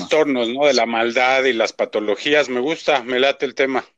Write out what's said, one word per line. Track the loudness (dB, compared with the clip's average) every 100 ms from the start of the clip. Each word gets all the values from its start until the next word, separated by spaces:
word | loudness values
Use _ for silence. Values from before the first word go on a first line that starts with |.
| 0
trastornos, | 2 2 0 -2
¿no? | 2 2
De |
la | 2 0
maldad | 0 0 0 2 2
y | 2
las | 0 -2
patologías. | -2 -4 -2 -2 -2 0 0 0
Me | -2
gusta, | -2 -4 0 0
me | 0 0
late | 0 0 -6
el |
tema. | -2 -2 -2 -6